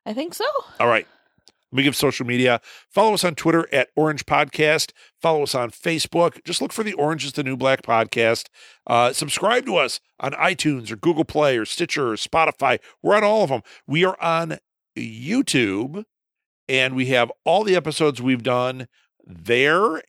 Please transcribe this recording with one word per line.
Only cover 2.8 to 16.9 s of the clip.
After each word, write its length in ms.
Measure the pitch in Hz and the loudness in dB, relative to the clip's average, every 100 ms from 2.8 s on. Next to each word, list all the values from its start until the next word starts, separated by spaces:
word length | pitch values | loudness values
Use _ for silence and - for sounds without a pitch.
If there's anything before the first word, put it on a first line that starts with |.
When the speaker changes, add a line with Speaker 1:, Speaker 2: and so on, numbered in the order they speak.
| _ | _
Speaker 2:
Follow 240 | 196 220 | 0 2
us 100 | 190 | 2
on 100 | 180 | -2
Twitter 320 | 156 165 165 160 | -2 0 0 0
at 160 | 139 127 - | 0 0 0
Orange 300 | 156 147 - | -2 -2 0
Podcast. 640 | 147 147 - 156 160 - _ _ _ | 0 0 2 2 2 -2 _ _ _
Follow 200 | 170 156 | 0 0
us 120 | 139 | 0
on 160 | 131 120 | -2 -4
Facebook. 760 | - 170 160 - 165 170 - | -4 -4 -4 -2 2 2 0
Just 160 | - 175 | -8 -6
look 100 | 262 | -4
for 120 | - | -4
the 100 | 214 | -6
Orange 320 | 170 147 160 | -2 -2 -2
is 80 | 139 | -4
the 100 | 151 | -6
New 140 | 131 131 | -4 0
Black 240 | 131 135 | 0 0
Podcast. 680 | - 117 110 117 113 120 - _ - _ - | 2 0 2 2 2 0 -4 _ -20 _ 0
Uh, 280 | 120 123 | 2 2
subscribe 500 | 135 151 - 190 247 | 0 -4 -2 0 0
to 120 | 254 175 | 0 0
us 220 | 127 - - - | 0 -4 -14 -10
on 120 | 135 | -8
iTunes 580 | 147 170 180 151 135 110 | -2 -2 0 -2 -2 -6
or 60 | 110 | -2
Google 280 | 170 160 | 0 0
Play 320 | 151 151 147 123 | 0 2 2 2
or 80 | |
Stitcher 480 | 107 - 170 156 127 | -2 -4 -4 -2 -2
or 40 | 107 | -4
Spotify. 640 | - 160 156 - 135 113 - _ | -2 0 0 0 0 0 -4 _
We're 140 | 165 208 | 2 2
on 80 | |
all 180 | 208 214 | 4 2
of 80 | 170 | 0
'em. 120 | 123 - - - | -2 -6 -20 -4
We 180 | 151 | 2
are 160 | 185 185 | 2 0
on 360 | 170 165 165 151 _ _ _ | -2 -2 -4 -8 _ _ _
YouTube, 1080 | 117 117 110 135 247 - 139 107 98 131 185 220 _ _ _ _ _ - | -12 -12 -12 -4 -2 0 2 2 0 -6 -10 -16 _ _ _ _ _ -2
and 260 | 131 131 | 0 0